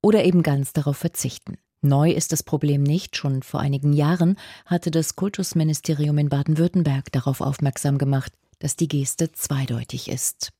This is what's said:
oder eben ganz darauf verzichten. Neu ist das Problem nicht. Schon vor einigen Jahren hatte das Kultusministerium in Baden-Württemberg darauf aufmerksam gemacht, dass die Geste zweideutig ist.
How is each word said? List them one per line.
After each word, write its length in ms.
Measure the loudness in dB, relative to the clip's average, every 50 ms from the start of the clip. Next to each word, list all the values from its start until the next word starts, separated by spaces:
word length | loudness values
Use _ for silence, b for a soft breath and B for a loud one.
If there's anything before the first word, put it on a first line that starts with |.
oder 240 | 4 4 4 6 6
eben 200 | 6 4 4 4
ganz 280 | 4 2 0 -2 -2 -2
darauf 260 | -2 0 0 -2 -2
verzichten. 600 | -4 -6 _ -4 -6 -6 -6 -8 _ -14 -16 -16 _ _ _ _
Neu 320 | 2 2 4 4 4 4 2
ist 180 | 2 -2 -2
das 140 | -4 -4 -4
Problem 400 | -4 -4 0 0 0 2 2 2
nicht. 320 | 2 2 0 -2 -4 -10
Schon 260 | -4 -2 -2 -2 -2 -4
vor 160 | -6 -6 -2
einigen 340 | -2 0 -2 0 2 2 4
Jahren 440 | 4 4 2 2 2 2 2 2 B B B B B B
hatte 260 | _ -2 -2 -2 0 0
das 240 | 0 0 -2 -4
Kultusministerium 1000 | -4 -4 -4 -4 -4 -6 -2 0 0 2 2 0 -2 -2 -2 0 0 0 0 2 2
in 100 | 2 2
Baden-Württemberg 840 | 0 0 0 0 2 2 2 2 2 2 2 2 0 -2 -4 -4
darauf 300 | -4 -2 -2 -2 -2 -2
aufmerksam 580 | -2 -4 -2 0 -2 -2 -2 -2 -2 0 0 2
gemacht, 340 | 2 0 0 0 -2 -4 _ _ _ _ _ _
dass 160 | -6 -6 -2
die 100 | -2 -2
Geste 460 | -2 0 -2 -2 -2 -2 -4 -4 -4 _
zweideutig 760 | -8 -6 -4 -2 -2 -2 -2 -4 -6 -6 -8 -10 -10 -8 -8
ist. 440 | -8 -6 -6 -6 -6 _ -12 -12 _